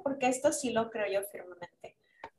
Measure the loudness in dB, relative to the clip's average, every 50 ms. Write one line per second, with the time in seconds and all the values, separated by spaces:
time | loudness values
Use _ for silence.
0 | 0 -2 0 2 2 2 2 4 4 4 4 4 0 2 2 2 0 0 -2 -2
1 | 0 2 0 0 -2 -2 -12 -14 -14 -14 -12 -14 -14 -16 _ -18 -20 -20 _ _
2 | _ _ _ -18 -18 -18 _